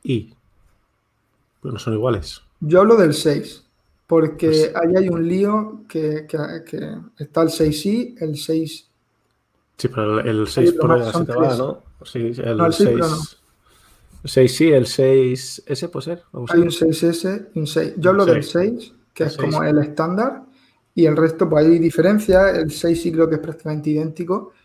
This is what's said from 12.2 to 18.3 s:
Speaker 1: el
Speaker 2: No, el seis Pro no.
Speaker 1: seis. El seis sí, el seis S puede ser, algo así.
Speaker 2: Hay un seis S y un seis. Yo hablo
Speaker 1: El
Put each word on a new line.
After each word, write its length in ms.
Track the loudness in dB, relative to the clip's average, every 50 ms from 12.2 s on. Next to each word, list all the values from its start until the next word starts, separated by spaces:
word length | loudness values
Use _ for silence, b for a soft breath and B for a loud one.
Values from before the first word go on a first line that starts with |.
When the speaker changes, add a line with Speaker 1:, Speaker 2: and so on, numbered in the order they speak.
| -6 -6 -6 -6 -4
Speaker 1:
el 140 | -4 -2
Speaker 2:
No, 80 | 0 0
el 80 | 2 2
seis 160 | 2 2 2
Pro 180 | 2 2 0
no. 80 | -2 -2
Speaker 1:
seis. 260 | -4 -6 -8 -12 _ _ _ _ _ b b b b b b b b b b b b -10
El 60 | -2
seis 260 | 2 4 4 4 4
sí, 160 | 2 4 4
el 140 | 6 4 4
seis 800 | 2 0 0 2 4 4 4 4 2 -2 -6 -8 -12 -14 -14 -10
S 240 | -10 -8 -8 -8 -10
puede 140 | -10 -10 -10
ser, 180 | -10 -10 -12 -14 _ -14
algo 120 | -12 -6
así. 120 | 0 2
Speaker 2:
Hay 60 | 2 2
un 80 | 2
seis 320 | 2 0 0 0 0 2 0
S 460 | 0 0 -2 -4 -6 -6 -6 -8 -8 -8
y 60 | -6
un 80 | -6
seis. 260 | -4 -2 -4 -4 -4 -4
Yo 120 | 0 2 2
hablo 140 | 4 4 4
Speaker 1:
El 100 | 4